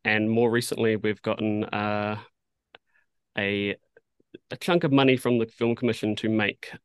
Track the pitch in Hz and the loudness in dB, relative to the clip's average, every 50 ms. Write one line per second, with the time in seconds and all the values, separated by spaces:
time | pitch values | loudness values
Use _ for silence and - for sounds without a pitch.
0 | - 110 107 107 107 107 113 117 120 117 113 120 120 - - - 113 110 110 104 | -2 0 2 2 2 2 2 4 2 4 2 0 -2 -2 -4 0 0 0 0 0
1 | 104 107 104 - - 110 107 - 107 107 104 104 107 - - 104 104 104 104 104 | 0 -2 -4 -2 -2 -4 -2 -2 -2 -2 0 -2 -2 -2 -4 -4 -2 -2 -2 -2
2 | 104 104 107 107 - - _ _ _ _ _ _ _ _ _ - _ _ _ _ | -2 -4 -6 -8 -10 -18 _ _ _ _ _ _ _ _ _ -20 _ _ _ _
3 | _ _ _ _ _ _ - - 101 98 104 101 101 101 - - _ _ _ - | _ _ _ _ _ _ -6 -4 -2 0 0 0 -2 -2 -4 -6 _ _ _ -20
4 | _ _ _ _ _ _ _ - _ - 104 - - - 175 175 170 151 135 139 | _ _ _ _ _ _ _ -20 _ -16 -14 -10 -2 0 0 2 2 2 4 4
5 | 135 131 131 123 - 123 123 117 113 113 _ - 117 117 117 - 127 117 110 - | 6 6 4 4 2 0 0 0 0 -2 _ -2 0 0 0 0 0 -2 -2 0
6 | - 107 104 - - 110 110 110 104 98 - - - - - - | -2 -4 -4 -2 -2 0 0 2 0 0 -2 -6 -14 -18 -18 -18